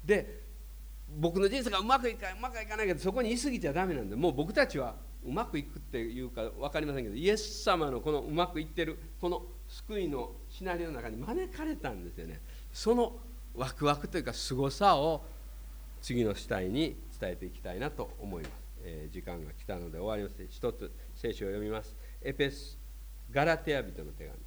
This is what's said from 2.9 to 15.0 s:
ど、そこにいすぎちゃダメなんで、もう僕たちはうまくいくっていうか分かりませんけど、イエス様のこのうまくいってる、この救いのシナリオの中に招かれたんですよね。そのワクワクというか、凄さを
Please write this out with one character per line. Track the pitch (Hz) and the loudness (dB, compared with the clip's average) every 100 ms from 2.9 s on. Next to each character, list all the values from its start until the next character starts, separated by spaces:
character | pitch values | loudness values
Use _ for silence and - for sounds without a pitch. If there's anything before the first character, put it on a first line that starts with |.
ど、 | 165 | 4
そ | 175 | 4
こ | 196 | 4
に | 226 | 4
い | 233 | 4
す | 277 | 2
ぎ | 240 | 2
ち | 160 | 2
ゃ | |
ダ | 143 185 | 2 2
メ | 151 | 2
な | |
ん | 104 | 0
で、 | 107 | 4
も | 170 | 4
う | |
僕 | 135 160 | 4 2
た | 254 269 | 4 4
ち | 151 | 4
は | 123 110 - - 110 | -2 -4 -10 -10 -4
う | |
ま | 147 240 | -2 0
く | 156 | -2
い | |
く | 139 - | -4 -8
っ | |
て | - 127 | -4 -2
い | 113 120 | -2 -4
う | 127 | -6
か | 117 113 | -4 -4
分 | 104 139 | -2 -2
か | 151 | 0
り | 151 | 0
ま | |
せ | 139 | 0
ん | 113 | -2
け | |
ど、 | 104 | 2
イ | 175 | 4
エ | 214 | 4
ス | - - | 2 -2
様 | - - 147 | 4 6 4
の | 123 | 2
こ | 151 | 2
の | 147 | 2
う | 127 | 2
ま | 156 175 | 2 2
く | 160 | 2
い | 156 | -4
っ | |
て | - 160 | 0 -2
る、 | 156 - - | -2 -8 -2
こ | 180 | 0
の | 175 - - - | 0 -4 -12 -12
救 | - - 214 | -12 -6 -2
い | 170 | 0
の | 139 117 - - | 0 -2 -6 -12
シ | - | -6
ナ | 185 175 | -2 -2
リ | 170 | -2
オ | |
の | |
中 | 143 117 | -4 -4
に | 110 | -4
招 | 147 285 381 - | -2 -2 -2 -2
か | |
れ | 311 294 | -4 -2
た | - | -2
ん | 202 | -4
で | 175 | -6
す | 170 | -8
よ | 165 | -8
ね。 | 156 - - - | -8 -10 -10 -10
そ | - - | -2 4
の | 240 233 - - - - - | 6 6 0 -10 -12 -10 -4
ワ | 127 | -4
ク | - 147 | 2 2
ワ | 143 | 2
ク | - | 0
と | 175 | -2
い | |
う | |
か、 | 123 | -2
凄 | 113 - 127 139 | -4 -2 2 2
さ | 135 202 | 6 8
を | 160 | 8